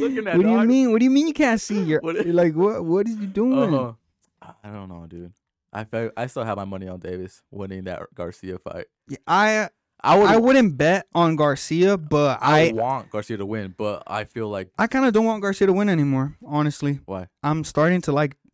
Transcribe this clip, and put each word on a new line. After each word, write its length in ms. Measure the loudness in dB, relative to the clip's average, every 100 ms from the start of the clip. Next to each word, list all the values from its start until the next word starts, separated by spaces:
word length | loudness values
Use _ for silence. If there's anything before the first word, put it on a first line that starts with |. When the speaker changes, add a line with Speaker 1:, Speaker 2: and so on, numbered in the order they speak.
| -2
Speaker 1:
looking 180 | -2 0
at, 100 | 2
Speaker 2:
What 60 |
do 80 | 4
you 60 | 4
Speaker 1:
dog? 100 | 4
Speaker 2:
mean? 240 | 4 4
What 60 | 4
do 60 |
you 60 | 4
mean 160 | 4 2
you 40 |
can't 260 | 2 2 2
see? 200 | -2 -2
You're, 180 | 0 0
Speaker 1:
<laughs> 20 |
What 220 | 0 -2
Speaker 2:
you're 100 | 0
like, 200 | 2 2
what, 300 | 2 0 0
what 220 | 0 0 0
are 40 |
you 160 | -4 -6
doing? 460 | -2 0 2 2
Speaker 1:
Uh-huh. 180 | 0 -2 -10 _ _ _ _
I, 260 | -20 _ -16
I 40 |
don't 160 | -14 -14
know, 180 | -16 -16
dude. 240 | -16 -18 _ _ _ _
I 120 | -12
fe-, 260 | -8 -6 -6 -6
I 100 | -8
still 180 | -6
have 120 | -6 -6
my 80 |
money 240 | -8 -10 -12
on 100 | -12
Davis 440 | -10 -10 -12 -16 _
winning 340 | -14 -12 -10
that 180 | -10 -12 -12
Garcia 440 | -12 -12 -10 -12 -12
fight. 280 | -12 -14 -14 _ -16
Speaker 2:
Yeah, 100 | -14 0
I, 420 | 2 2 0 -4 -10 _ _
Speaker 1:
I 180 | 2 4
would 80 | 6
Speaker 2:
I 80 | 6
wouldn't 380 | 6 6 4 2
bet 280 | 0 0 0
on 220 | 0 2 2
Garcia, 600 | 0 0 -4 2 2 2
but 400 | 0 2 2 0
Speaker 1:
I 260 | 2 4 4
Speaker 2:
I 40 |
Speaker 1:
want 380 | 2 -2 -4 -6
Garcia 260 | -8 -6 -6
to 100 | -6
win, 280 | -6 -8 -6
but 260 | -6 -6 -8
I 180 | -8
feel 240 | -8 -8 -6
like 220 | -8 -8 -4
Speaker 2:
I 80 | -2
kinda 240 | 2 2
don't 120 | 4
want 180 | 2 0
Garcia 240 | -4 2 2
to 60 |
win 160 | 4 2
anymore, 480 | 2 2 0 -2 -8 -6
honestly. 540 | -2 -2 -2 -4 -4
Speaker 1:
Why? 240 | -8 -10 -12 _
Speaker 2:
I'm 200 | -4 -4
starting 360 | -2 0 2 2
to 100 | 0
like 240 | -2 -2 -6 _